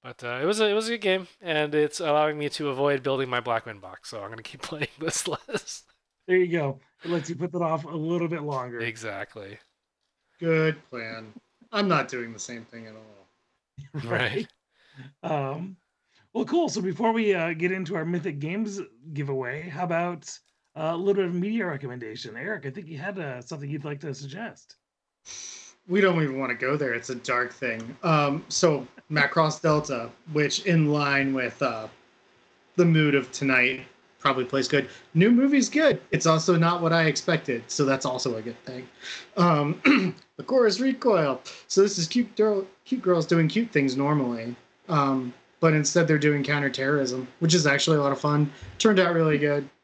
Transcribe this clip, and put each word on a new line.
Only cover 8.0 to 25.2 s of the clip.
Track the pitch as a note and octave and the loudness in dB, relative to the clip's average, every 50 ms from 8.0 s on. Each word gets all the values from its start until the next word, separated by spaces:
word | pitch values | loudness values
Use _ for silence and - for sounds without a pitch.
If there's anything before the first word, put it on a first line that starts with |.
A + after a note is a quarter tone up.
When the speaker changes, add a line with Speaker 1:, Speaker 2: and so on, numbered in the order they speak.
| D3+ E3 F3 F3 F3 E3 | -4 -2 -2 -2 -2 -4
Speaker 2:
bit | E3+ D#3+ D3 | -4 -6 -6
longer. | D3 C#3+ C3 B2 B2 A#2+ A#2 | -6 -6 -6 -6 -8 -8 -6
Speaker 1:
Exactly. | A2+ A#2 A2 A2 A2 A2 G2+ G2 G#2 - - A2 G2+ G2 G2+ - _ _ _ _ _ _ _ _ _ _ _ _ _ _ _ _ | -6 -6 -8 -8 -10 -10 -10 -10 -12 -12 -14 -16 -16 -16 -18 -20 _ _ _ _ _ _ _ _ _ _ _ _ _ _ _ _
Speaker 3:
Good | E3+ E3 D#3+ D#3+ D#3 D#3+ D#3 D3 - _ | -2 0 2 2 2 2 0 -2 -10 _
plan. | - A#2+ A2+ A2+ A2+ A2+ A2 A2 G#2+ - _ _ _ _ _ _ | -14 -12 -12 -12 -12 -14 -16 -18 -20 -20 _ _ _ _ _ _
I'm | - G#3 G3+ F#3+ | -2 -2 2 2
not | E3+ D3 C3 - | 2 2 2 -2
doing | - B2 A#2+ A#2 | -6 -8 -8 -8
the | A2+ G#2 | -12 -14
same | - - A#2+ A#2 A2+ | -14 -14 -14 -16 -16
thing | _ - A#2 A2+ A2 | _ -20 -20 -18 -18
at | A2 | -20
all. | A2 A2 G#2+ G#2 G2 G2 _ _ _ _ _ _ _ _ _ _ - C#3+ - - D3+ C#3 | -20 -20 -20 -20 -20 _ _ _ _ _ _ _ _ _ _ _ -20 -20 -12 -10 -10 -6
Speaker 2:
<laughs> | A#2 | -4
Speaker 1:
Right. | A#2 A2+ A#2+ A2+ B2+ G3 A#3 - _ _ _ _ _ _ _ _ _ C#3 C3 C#3 _ _ - | -2 0 0 0 -2 -4 -6 -8 _ _ _ _ _ _ _ _ _ -20 -20 -20 _ _ -6
Speaker 2:
Um, | E3 D#3 D3 C3+ C3+ C#3 D#3+ F3 G3 F#3+ _ _ _ _ _ _ _ _ _ _ _ _ | -4 -4 -2 -2 -4 -6 -8 -10 -12 -12 _ _ _ _ _ _ _ _ _ _ _ _
well, | A3+ - | -6 -4
cool. | - - E4+ E4+ C4 | 0 0 0 0 0
So | - G#3+ | -2 -4
before | F3+ F#3+ E3+ - A#3 A3+ A3+ | -4 -4 -4 0 0 0 2
we, | A3+ A3 G#3 G3 | 2 2 2 2
uh, | F3 D#3+ E3+ E3+ | 2 0 -2 -2
get | D#3+ E3 F3+ | -2 -2 -2
into | F#3 F#3+ F#3+ E3 F3 | -2 -2 -4 -4 -4
our | E3 D#3+ | -4 -2
Mythic | E3 F3 F3 E3+ F#3+ D3+ C#3+ | -2 -2 -2 -2 -4 -6 -6
Games | C#3+ D#3 F3 G#3 A3+ G#3 G3 G3 - - A2+ A#2 B2+ D#3+ D#3 | -6 -6 -4 -4 -4 -4 -6 -10 -12 -12 _ _ _ -12 -8
giveaway, | D3 D3 C#3 C#3 C3 C3 B2 C3 D3+ | -8 -6 -4 -4 -4 -4 -6 -6 -8
how | E3 F3+ C#3+ - F3+ | -10 -10 -8 -6 -4
about, | F3 E3+ E3 E3+ F3 F3 E3+ - - - - _ _ _ _ _ _ _ D#3+ | -2 0 -2 -2 -2 -6 -8 -12 -16 -18 -18 _ _ _ _ _ _ _ -6
uh, | D#3 D#3 E3 | -4 -4 -4
a | E3 | 0
little | F#3 G3 G3+ | 2 2 2
bit | G3+ F#3+ | 2 2
of | F3 F3 | 0 0
media | F3 F3 G#3 A3 A3+ G3 | -2 -2 -2 -2 -2 -2
recommendation? | F3+ D3 C3+ C#3+ B2+ B2 B2+ A#2 G#2+ A2 B2 - A#2+ G#2+ A#2 | -2 -4 -6 -8 -10 -10 -10 -10 -12 -12 -12 -12 -12 -12 -10
Eric, | C#3 G3 G#3+ F#3 C#3 | -8 -8 -8 -8 -8
I | C#3 | -10
think | C3 F#3+ C4 D3 | -10 -10 -14 -12
you | E3 C#3 | -12 -10
had, | D#3+ G3 G#3 F#3+ | -10 -10 -8 -8
uh, | E3+ C#3+ B2+ B2 | -8 -8 -10 -10
something | A#2 - E3 C#3 C#3+ C#3+ | -12 -12 -12 -12 -8 -8
you'd | D3 D#3 C#3+ | -8 -8 -6
like | D3+ D3 C#3 | -8 -10 -8
to | D#3 D#3 C3 | -8 -10 -10
suggest. | - C#3+ C#3 C3+ F#3 A#3 G#3 - _ _ _ - _ _ _ _ _ _ _ _ _ | -10 -12 -14 -12 -12 -12 -14 -14 _ _ _ -20 _ _ _ _ _ _ _ _ _